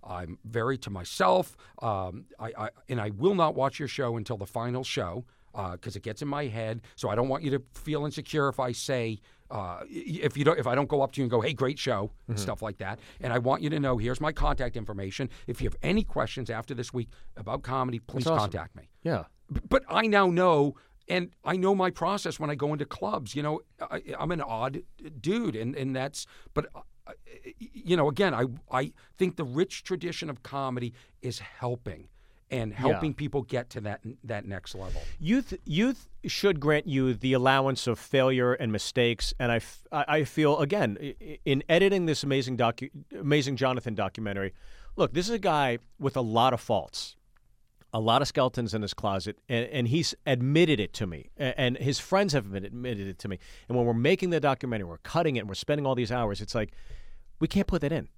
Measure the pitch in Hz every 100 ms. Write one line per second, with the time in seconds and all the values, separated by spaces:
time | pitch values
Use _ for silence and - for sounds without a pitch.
0 | - 90 87 90 107 117 113 131 - 98
1 | 87 - 185 185 175 - - - 117 98
2 | 92 90 - - 113 117 107 - - 127
3 | 107 101 160 202 160 143 131 - 143 -
4 | 127 117 104 113 98 120 117 123 131 -
5 | 92 95 123 _ _ - 95 90 - 98
6 | 110 110 147 143 143 110 110 117 - -
7 | 101 104 131 135 160 135 - - - 151
8 | 147 143 - 156 139 123 127 120 - 131
9 | 113 110 _ _ - 120 92 87 - -
10 | 254 156 147 139 143 170 123 127 143 147
11 | 135 - 127 117 110 127 131 151 - 110
12 | 110 - - 110 98 104 110 101 95 110
13 | - - 127 120 120 151 151 156 139 123
14 | 113 131 151 160 151 139 123 117 104 101
15 | 98 - 131 - - 120 120 - 147 202
16 | - - 117 - 117 110 117 127 120 123
17 | 113 - - - 107 135 131 131 127 120
18 | - 135 127 160 104 87 80 - - _
19 | 165 127 - _ _ 143 - 269 262 165
20 | 220 208 190 170 185 156 143 - _ -
21 | - 180 175 _ 143 185 185 196 185 175
22 | 170 202 175 156 156 147 147 151 143 -
23 | 196 214 120 143 147 156 - _ - 160
24 | - 143 147 170 139 113 127 135 - -
25 | 156 151 139 220 220 110 117 143 135 131
26 | 135 - - - - - 147 - - -
27 | - - - - 135 - 226 240 180 175
28 | 147 131 196 120 127 117 - 127 143 -
29 | - - 185 175 143 127 190 - - 180
30 | 175 165 160 143 - 139 135 123 120 120
31 | - - 127 117 - - 123 120 - 82
32 | - - - _ _ 127 113 104 131 -
33 | 160 135 147 143 120 131 120 - 104 104
34 | 107 131 101 107 98 95 - - 95 -
35 | - - 156 247 - - - 151 240 247
36 | - - - - 202 165 143 151 160 135
37 | 131 113 127 131 127 135 135 131 - 110
38 | - 139 131 131 123 127 123 104 - -
39 | 120 117 - - 123 117 - - - 156
40 | 143 151 143 - 151 147 143 202 135 101
41 | 143 - - 151 - 139 - 165 196 196
42 | 170 143 139 139 123 123 117 117 131 139
43 | - - 143 147 135 131 135 127 120 110
44 | 98 - 107 98 98 - - - - -
45 | 160 139 185 233 190 151 139 120 - -
46 | 139 135 117 113 127 123 - 107 69 -
47 | - - _ _ _ _ _ _ - 113
48 | 110 120 143 - 127 123 117 110 101 -
49 | 107 98 101 104 _ 120 120 139 120 151
50 | 151 - - 127 127 147 170 131 98 -
51 | 98 78 - - 135 - 127 123 127 120
52 | - 190 202 143 101 98 98 120 123 110
53 | 98 90 104 92 - - - 123 120 117
54 | 131 185 180 165 143 131 131 113 90 82
55 | - 160 165 127 101 95 - 147 139 127
56 | 113 123 113 101 107 117 107 - - -
57 | - - - - 160 202 196 180 143 151
58 | -